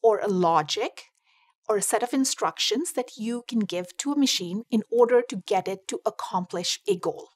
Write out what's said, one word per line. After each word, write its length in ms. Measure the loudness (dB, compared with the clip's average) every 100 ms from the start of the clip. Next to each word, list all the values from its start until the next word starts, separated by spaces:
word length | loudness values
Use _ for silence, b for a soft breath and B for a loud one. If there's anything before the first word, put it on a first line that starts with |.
or 160 | 4 4
a 80 | 2
logic 760 | 2 4 4 2 -2 -4 -6 -20 _ _ _ _ _ _
or 100 | 0
a 40 |
set 220 | 2 0
of 100 | 0
instructions 800 | 0 0 0 -2 0 -2 -2 -2
that 240 | -4 -6 -6
you 260 | -6 -6 -4
can 120 | -2
give 360 | -2 -4 -8 -8
to 140 | -4
a 80 | 2
machine 440 | 2 2 -2 -8 -2
in 140 | -2 0
order 300 | 4 6 6
to 220 | 2 -6 -2
get 200 | 0 0
it 200 | -6 -8
to 120 | -4 -4
accomplish 760 | -4 -4 -4 -4 -4 -4 -4 -2
a 100 | 0
goal. 320 | 0 -6 -12